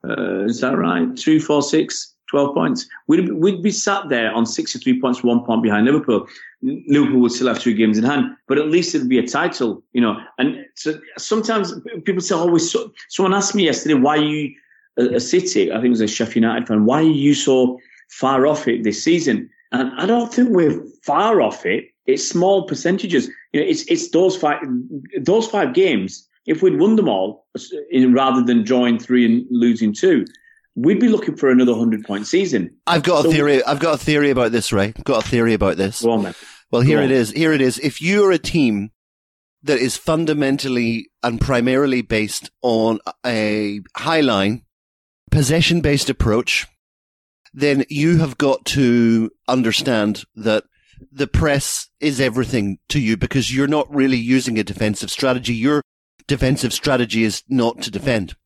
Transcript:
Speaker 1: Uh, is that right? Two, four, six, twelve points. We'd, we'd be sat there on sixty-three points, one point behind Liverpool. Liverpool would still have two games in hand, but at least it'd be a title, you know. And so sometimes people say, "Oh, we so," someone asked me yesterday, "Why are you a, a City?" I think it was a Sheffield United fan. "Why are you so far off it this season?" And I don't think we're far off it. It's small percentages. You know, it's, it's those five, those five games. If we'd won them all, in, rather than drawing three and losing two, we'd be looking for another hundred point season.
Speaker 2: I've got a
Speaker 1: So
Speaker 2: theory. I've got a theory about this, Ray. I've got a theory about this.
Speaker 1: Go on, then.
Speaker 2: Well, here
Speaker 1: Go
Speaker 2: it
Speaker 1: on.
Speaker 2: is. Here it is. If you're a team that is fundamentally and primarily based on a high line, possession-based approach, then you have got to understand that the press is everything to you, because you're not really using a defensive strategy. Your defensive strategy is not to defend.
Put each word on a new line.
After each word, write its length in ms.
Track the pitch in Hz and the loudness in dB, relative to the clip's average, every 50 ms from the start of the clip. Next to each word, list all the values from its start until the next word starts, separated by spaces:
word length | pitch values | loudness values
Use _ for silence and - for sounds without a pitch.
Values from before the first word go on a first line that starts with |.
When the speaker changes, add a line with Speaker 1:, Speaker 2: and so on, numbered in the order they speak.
| 92 | -6
Speaker 1:
Uh, 380 | 62 110 101 95 92 95 95 98 | -8 -6 -6 -4 -4 -4 -4 -2
is 160 | 110 117 - | -4 -4 -2
that 160 | 127 127 123 | -2 -2 -2
right? 400 | - 90 85 87 82 82 85 - | 0 0 0 0 0 -2 -2 -4
Two, 240 | - - 156 156 156 | -4 0 2 2 2
four, 220 | 151 - 151 143 | 2 2 0 0
six, 520 | 139 - - 156 151 - - - - - _ _ _ - | 0 0 0 0 0 -2 -6 -12 -12 -16 _ _ _ -4
twelve 240 | - 143 143 139 - | -2 0 0 0 0
points. 320 | 160 165 151 127 - - _ - - _ - | -2 -2 0 -2 -4 -6 _ -18 -12 _ 0
We'd, 240 | 156 180 185 165 | 2 2 2 0
we'd 300 | - 156 165 202 190 170 | -2 0 0 0 0 0
be 80 | 170 208 | -2 -2
sat 400 | 180 - - 208 196 196 190 147 | -2 -2 -4 -2 -4 -4 -2 -2
there 200 | 131 117 113 110 104 | -2 -2 -2 -2 0
on 100 | 117 117 | -2 -2
sixty-three 560 | 113 - - - - - 123 - 131 127 127 | -2 -4 -6 -6 -6 -8 -4 0 0 0 0
points, 240 | 123 120 123 - - | 0 -2 -2 0 0
one 180 | 120 117 120 | 0 0 0
point 200 | 123 - 113 113 | 0 0 -2 0
behind 240 | 113 110 104 104 107 | 2 2 2 4 4
Liverpool. 400 | 127 147 151 147 - 113 98 - - - - - - _ _ 127 131 147 - - | 4 2 2 2 0 0 0 -2 -6 -20 -20 -20 -20 _ _ -6 -6 -6 -6 -2
Liverpool 320 | - 143 147 143 139 131 127 | 0 2 2 2 4 4 4
would 140 | 120 117 | 2 2
still 160 | 120 - 127 127 | 2 0 -2 -2
have 100 | - - | -2 0
two 160 | - 123 107 | -2 -2 2
games 240 | 107 113 107 107 110 | 2 2 2 2 2
in 60 | 113 | 0
hand, 320 | 131 143 139 123 - - _ _ | 0 0 0 -2 -4 -6 _ _
but 100 | - 131 | -2 0
at 120 | 143 151 156 | 0 0 2
least 260 | 160 180 165 - - | 0 0 0 0 -2
it'd 140 | 151 127 123 | -2 0 2
be 100 | 127 120 | 0 0
a 80 | - | 0
title, 560 | 123 - 139 170 175 - - 127 110 95 - _ _ - | 0 -2 -2 -2 -2 -4 -4 -4 -4 -4 -8 _ _ -2
you 60 | 123 | 0
know. 160 | 120 110 104 110 - - _ - | 0 0 0 -4 -12 -18 _ -4
And 200 | 131 147 127 - - - _ | -4 -4 -4 -8 -14 -20 _
so 200 | - - 156 151 147 - - - - | -8 -8 -8 -8 -8 -12 -20 -18 -16
sometimes 560 | - - 214 226 214 220 226 214 196 170 - - - - - 175 156 | -6 -4 -2 -2 -2 -2 -2 -2 -2 -4 -8 -12 -14 -12 -14 -6 -4
people 160 | 202 185 180 | -4 -4 -4
say, 160 | 175 - 202 | -2 -2 -2
"Oh, 100 | 160 170 | 0 2
we 140 | 175 170 165 | 2 2 2
so," 320 | 165 - - 156 151 - _ - - _ | 0 0 -4 -4 -6 -6 _ -20 -20 _
someone 260 | - - 196 190 190 | -4 -2 0 2 2
asked 220 | 202 185 - - | 0 0 -2 0
me 80 | 202 180 | 0 0
yesterday, 300 | 151 127 127 - 151 156 | 0 0 -2 0 0 2
"Why 240 | 131 127 147 151 151 | 2 4 2 2 2
are 40 | |
you 320 | 151 151 151 151 147 135 - _ _ _ _ _ _ _ _ | 0 0 -2 -4 -6 -8 -10 _ _ _ _ _ _ _ _
a, 180 | - 120 - - | -2 -2 0 0
a 40 | 120 | -2
City?" 520 | - - - 185 180 180 - - 95 - | -2 0 0 0 0 0 0 0 0 0
I 40 | - | 0
think 100 | 110 123 | 0 0
it 40 | 123 | 0
was 100 | 120 110 | 2 2
a 60 | 110 | 0
Sheffield 300 | 107 - - 117 107 - | -2 -2 -4 -6 -2 0
United 320 | 117 113 113 113 117 113 - | 2 2 2 0 -2 -2 0
fan. 160 | 110 107 107 | 2 2 4
"Why 160 | 113 131 151 | 4 4 4
are 20 | |
you 320 | 160 160 156 139 139 147 143 | 4 2 2 4 2 2 2
so 460 | 139 - 139 131 127 127 127 127 - _ _ _ _ _ _ | 2 2 2 4 4 4 2 0 -6 _ _ _ _ _ _
far 360 | - - - 131 135 131 131 | -10 -2 -2 0 2 2 2
off 220 | 151 147 147 - 120 | 2 0 0 -2 -2
it 160 | 117 117 110 | -2 0 -2
this 180 | 107 104 - | -4 -4 -2
season?" 480 | - 156 175 175 147 143 110 104 - - _ _ _ _ | 0 0 0 2 2 0 -2 -2 -4 -10 _ _ _ _
And 180 | - 127 131 131 - 151 | -4 -4 -4 -4 -4 -4
I 60 | 175 | 0
don't 260 | 196 233 240 240 233 | 0 0 0 0 -2
think 180 | - 247 247 240 | 0 0 2 4
we're 300 | 214 180 165 147 - - - - - _ | 4 2 2 2 0 -2 -8 -16 -20 _
far 380 | _ - 143 160 202 226 226 180 | _ -2 0 0 2 2 2 2
off 260 | 120 104 - - - | 2 0 -2 -4 -4
it. 200 | - 101 - - _ _ _ _ | -4 -4 -4 -6 _ _ _ _
It's 220 | - 135 135 - - | -2 0 0 -2 -4
small 360 | - 175 180 190 196 190 185 | -2 0 2 4 2 2 0
percentages. 640 | - 147 - - 233 196 202 - 185 170 131 - - - - - _ | -4 -8 -4 -2 -2 -2 -2 -2 0 0 0 -2 -2 -12 -20 -16 _
You 80 | - 147 | -4 -2
know, 60 | 147 | 0
it's, 180 | 185 160 156 - | 0 -2 -2 -2
it's 240 | - 170 165 - - | -4 -4 -4 -2 -2
those 260 | - 165 185 180 185 | 2 2 2 2 0
five, 240 | - - 147 143 - 156 135 123 123 127 - 156 139 139 - - 120 | 0 -2 -2 -2 -2 -4 -6 -6 -6 -6 -8 -14 -14 -14 -10 -10 -4
those 280 | 131 165 190 226 220 - | 0 2 2 2 2 0
five 260 | - 202 180 127 123 | -2 -2 -2 0 2
games. 540 | 349 392 - 135 98 95 95 - - _ _ _ _ _ | 2 2 2 2 0 -4 -6 -10 -14 _ _ _ _ _
If 160 | - 160 156 | -4 -2 2
we'd 160 | 185 185 156 139 | 2 2 4 4
won 160 | 170 214 226 | 4 4 4
them 140 | 214 185 147 | 4 2 2
all, 380 | 104 95 95 104 107 _ _ _ _ - - - - - - - | 0 0 -2 -4 -6 _ _ _ _ -16 -14 -12 -12 -14 -10 -2
in, 220 | - 131 127 127 | 2 4 4 6
rather 320 | 123 135 135 131 123 127 120 | 4 4 4 2 2 2 2
than 180 | 120 120 117 | 2 2 2
drawing 380 | 107 107 131 123 123 120 117 113 | 2 2 2 2 4 2 0 -2
three 240 | - - 127 123 120 | 0 0 2 2 4
and 220 | 113 113 123 123 - | 4 2 0 0 -2
losing 420 | 123 120 117 120 113 110 113 107 | 0 2 2 2 2 2 0 -2
two, 340 | 104 - - 190 170 120 87 - _ _ _ _ _ _ _ _ _ | 0 2 2 4 4 2 0 -4 _ _ _ _ _ _ _ _ _
we'd 240 | - 123 165 202 190 | -2 0 0 2 4
be 80 | 247 233 | 4 2
looking 280 | 214 - - - - | 2 2 -2 -6 -4
for 140 | - 147 131 | 0 2 4
another 240 | 127 127 127 123 117 | 4 4 4 4 2
hundred 300 | 110 117 117 110 104 107 | 2 0 0 -2 -2 -6
point 240 | - 101 101 107 - | -8 -8 -8 -4 0
season. 440 | - 185 196 175 139 104 87 90 - _ _ | 0 0 0 2 -2 -2 -4 -4 -10 _ _
Speaker 2:
I've 160 | - 175 160 | 0 0 0
got 180 | 143 170 180 147 | 2 2 2 2
a 20 | 147 | 2
Speaker 1:
So 80 | 165 | 2
Speaker 2:
theory. 320 | 160 151 143 147 143 131 123 | 2 2 2 2 2 2 2
I've 160 | 131 143 139 | 0 -2 0
got 140 | 156 170 151 | 0 -2 -2
a 100 | 139 - | 0 0
theory 260 | 151 151 147 143 143 | 0 2 2 2 2
about 220 | 135 127 120 110 | 2 2 2 2
this, 200 | 117 117 98 - | 0 -2 -2 0
Ray. 200 | 113 101 98 107 113 | 0 0 0 -2 -4
I've 80 | - - | -8 -4
got 200 | - 131 110 - | -2 -2 -2 0
a 40 | - | 0
theory 260 | 127 117 113 113 110 | 0 2 2 2 2
about 220 | 98 101 95 82 | 2 2 0 0
this. 260 | 85 95 98 117 - | 0 -2 -4 -4 -2
Speaker 1:
Go 100 | 117 117 | 0 0
on, 100 | 117 110 | 0 0
then. 120 | 98 92 - - - - - - _ _ | -2 -4 -8 -14 -20 -20 -20 -20 _ _
Speaker 2:
Well, 100 | - 120 | 0 2
here 160 | 127 139 151 147 | 4 4 4 4
Speaker 1:
Go 60 | 143 | 2
Speaker 2:
it 20 | |
Speaker 1:
on. 60 | 131 | 2
Speaker 2:
is. 180 | 135 131 113 107 | 2 2 0 0
Here 220 | 107 135 165 160 | -2 0 0 2
it 80 | 156 139 | 2 2
is. 180 | 131 127 120 127 | 2 0 0 0
If 220 | 139 147 - - | -4 -6 -6 -2
you're 300 | 151 175 196 208 202 190 | -2 0 2 4 4 4
a 60 | 180 160 | 2 0
team 520 | - - - 170 139 120 104 101 101 110 _ _ _ _ _ _ _ _ _ _ _ _ _ _ | -2 -2 0 2 2 2 0 -2 -4 -8 _ _ _ _ _ _ _ _ _ _ _ _ _ _
that 160 | - 151 143 117 | -2 -2 0 0
is 180 | 123 127 - | 0 -2 -4
fundamentally 1120 | - - - 156 160 165 156 151 147 143 135 139 139 - 135 127 120 117 113 117 113 - _ _ _ | -4 -4 -2 -2 0 0 -2 0 0 0 0 0 -2 -2 -4 -2 -2 -2 -2 -4 -6 -8 _ _ _
and 180 | - 120 117 107 | -6 -6 -2 -2
primarily 600 | - 135 135 120 120 127 127 135 147 139 127 123 | -2 0 0 0 2 2 2 2 2 0 0 -2
based 480 | 110 _ 117 107 107 101 - - - - _ _ | -2 _ -2 -2 -2 -4 -6 -10 -12 -14 _ _
on 360 | - 123 117 113 110 113 113 - - 90 - _ - | -2 0 2 2 2 0 0 -2 -6 -12 -14 _ -6
a 560 | 123 117 110 107 107 107 107 107 101 101 104 92 _ _ | -4 -2 -2 -2 -2 -2 -2 -2 -4 -6 -8 -12 _ _
high 260 | - - 156 165 160 | -8 -4 -2 0 2
line, 400 | 147 127 110 98 98 104 117 - _ _ _ _ _ _ _ _ _ _ _ _ _ - | 2 2 2 2 0 0 -2 -4 _ _ _ _ _ _ _ _ _ _ _ _ _ 0
possession-based 800 | - 151 143 120 156 165 156 - 170 175 151 147 143 139 - - | 0 2 2 2 2 2 2 2 0 0 2 0 0 0 0 -4
approach, 560 | 127 _ - 117 104 120 120 - - - - _ _ _ _ _ _ _ _ _ _ _ _ _ _ _ _ _ | -2 _ 0 0 0 0 0 -2 -4 -4 -6 _ _ _ _ _ _ _ _ _ _ _ _ _ _ _ _ _
then 320 | - 143 143 143 143 139 127 _ | -6 -2 0 0 2 0 -2 _
you 280 | 151 143 147 165 175 160 | -2 0 2 4 4 4
have 200 | 165 139 123 - | 2 0 -2 0
got 260 | 147 135 131 - _ | 0 0 0 0 _
to 680 | - - 139 135 120 120 120 117 117 113 113 113 107 _ _ _ | -4 -2 0 2 2 4 4 4 4 4 2 0 -2 _ _ _
understand 800 | - 127 131 120 113 104 - - 139 120 110 104 107 107 - - _ _ | -2 0 0 0 0 -2 -2 -2 0 0 0 0 -2 -2 -6 -10 _ _
that 300 | 110 104 113 107 107 - _ _ _ _ _ _ - - _ | -6 -2 0 0 0 -2 _ _ _ _ _ _ -20 -20 _
the 140 | 139 135 143 | _ -6 -4
press 640 | - - - 160 151 143 143 - - - - - _ _ _ | 0 0 0 2 2 0 0 -2 -4 -8 -8 -10 _ _ _
is 200 | - 151 139 123 | -4 -2 0 0
everything 580 | 139 127 110 127 123 113 127 117 101 101 95 - _ _ | -2 0 0 -2 -2 -2 -2 -2 -2 -2 -6 -8 _ _
to 100 | - 147 | -4 -2
you, 200 | 123 107 110 92 | 0 0 0 -2
because 360 | 123 - - 135 120 - 127 | -2 -2 -2 -2 -2 -2 -2
you're 120 | 131 143 | -2 0
not 280 | 139 151 143 131 - 147 | 0 0 -2 -2 -2 0
really 220 | 139 135 135 131 | 0 2 2 2
using 420 | 120 113 120 131 131 127 127 113 107 | 0 0 2 0 0 0 0 -2 -4
a 60 | 104 | -4
defensive 460 | 95 98 - 110 107 104 - - 98 | -4 -4 -4 -2 -2 -2 -4 -6 -10
strategy. 420 | - - 139 131 127 123 120 113 | -6 -2 -2 0 0 -2 -2 -4
Your 300 | 120 113 117 139 147 147 - _ _ _ _ _ _ _ _ | -4 -2 0 0 0 0 -2 _ _ _ _ _ _ _ _
defensive 460 | - 143 131 139 127 139 - - 117 | -6 -2 0 0 0 0 0 -2 -4
strategy 520 | - - - 147 135 123 120 107 101 113 113 | -6 -4 -2 0 0 0 0 -2 0 0 0
is 180 | 110 101 - _ - | 0 -2 -6 _ -2
not 320 | 131 127 117 117 - - | 0 0 0 0 -2 -4
to 80 | - 233 | -12 -10
defend. 440 | 196 - - 139 120 107 95 73 - _ _ | -8 -6 -4 -2 -2 -2 -4 -6 -12 _ _